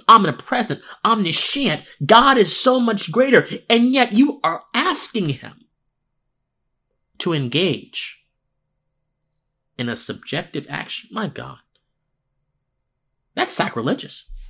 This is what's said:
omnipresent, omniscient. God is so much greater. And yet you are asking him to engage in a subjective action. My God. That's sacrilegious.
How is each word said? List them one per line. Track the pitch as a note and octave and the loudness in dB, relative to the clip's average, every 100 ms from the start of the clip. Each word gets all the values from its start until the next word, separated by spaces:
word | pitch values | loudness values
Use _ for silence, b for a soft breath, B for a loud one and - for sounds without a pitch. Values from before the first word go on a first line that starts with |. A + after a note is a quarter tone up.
| - | 4
omnipresent, | A3+ F3 - - B3 A3 C#3+ B B | 6 4 -4 -4 -4 -4 -6 B B
omniscient. | G3 A3 F3 D#3 - C#4+ B3+ D3+ B B C#3+ | 0 2 0 -2 -4 -2 -2 -2 B B 4
God | A3+ C#4 B3+ | 6 6 4
is | F#3 - | 2 2
so | B3+ B3+ | 2 2
much | A#3 G#3 - | 0 -2 -2
greater. | G#3 C4+ A3 - B - | 0 4 4 2 B 0
And | A3+ A#3+ | 2 4
yet | C4 A#3+ | 2 2
you | G#3 D4 - | 4 2 2
are | D#4+ E3 - | -4 -4 -6
asking | A#3 E4+ D4 - A3+ E3 | -2 -2 -2 -4 -4 -4
him | C3 A2+ - _ _ _ _ _ _ _ _ _ _ _ _ _ _ _ - | -6 -10 -20 _ _ _ _ _ _ _ _ _ _ _ _ _ _ _ -8
to | F3+ | -4
engage | D#3+ B2+ C#3 F#3 A2+ - - - - _ _ _ _ _ _ _ _ _ _ _ _ _ _ _ - | -2 -2 0 0 -2 -8 -14 -14 -16 _ _ _ _ _ _ _ _ _ _ _ _ _ _ _ -8
in | A#2+ | -8
a | A2+ | -8
subjective | - G#2 - D3 F3+ D3+ C#3+ | -10 -12 -8 -10 -8 -12 -10
action. | - - - - | -12 -12 -14 -12
My | A3 G3 | -10 -8
God. | - B2+ C3 _ _ _ _ _ _ _ _ _ _ _ _ _ _ _ _ _ - | -10 -16 -18 _ _ _ _ _ _ _ _ _ _ _ _ _ _ _ _ _ -6
That's | - | -4
sacrilegious. | - - A#2 B2 B3+ - - - - | -2 -4 -4 -4 -4 -6 -18 -16 -16